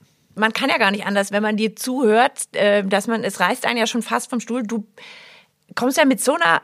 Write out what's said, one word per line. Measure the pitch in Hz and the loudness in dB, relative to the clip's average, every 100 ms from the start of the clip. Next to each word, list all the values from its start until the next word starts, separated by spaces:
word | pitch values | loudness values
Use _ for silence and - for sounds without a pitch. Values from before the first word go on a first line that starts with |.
| _ _ _ - | _ _ _ -2
Man | 220 | -2
kann | - 269 | 0 -2
ja | 320 | 0
gar | 196 | 0
nicht | 202 185 | 0 -2
anders, | 202 196 | -2 -2
wenn | 202 | -2
man | 214 214 | -2 0
dir | 220 220 | -2 -4
zuhört, | 254 254 226 220 254 - - | -6 0 2 4 2 0 -8
äh, | - 208 208 | 0 2 2
dass | 190 202 233 | 2 -2 0
man, | 226 | -4
es | 196 - | -4 -2
reißt | 180 254 226 | -2 0 -2
einen | 233 | 0
ja | 220 | 0
schon | 233 | -2
fast | - 233 - | -2 -4 -4
vom | 240 | -8
Stuhl. | - 247 | -4 -6
Du | 214 226 208 - - - - - _ _ _ | -4 -6 -8 -18 -20 -20 -20 -20 _ _ _
kommst | - 247 277 | -2 0 2
ja | 285 | 2
mit | 220 | 4
so | 247 330 | 2 2
einer | 339 165 | 2 2